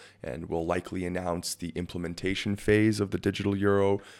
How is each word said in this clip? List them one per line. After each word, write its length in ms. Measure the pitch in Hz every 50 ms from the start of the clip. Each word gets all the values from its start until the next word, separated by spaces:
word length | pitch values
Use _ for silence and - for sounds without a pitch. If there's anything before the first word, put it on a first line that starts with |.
| - - - _ -
and 260 | - 60 82 82 -
will 160 | 80 82 82
likely 400 | 85 87 90 - - - 95 90
announce 500 | 87 90 90 90 87 85 87 - - -
the 160 | - 87 82
implementation 840 | - 85 87 - - 90 87 82 85 - - 92 98 - - 104 101
phase 440 | - - - 107 107 110 110 107 107
of 100 | 104 98
the 80 | - 90
digital 380 | - 101 95 - 101 101 101
euro, 440 | 98 101 101 101 101 98 98 101 101 - - -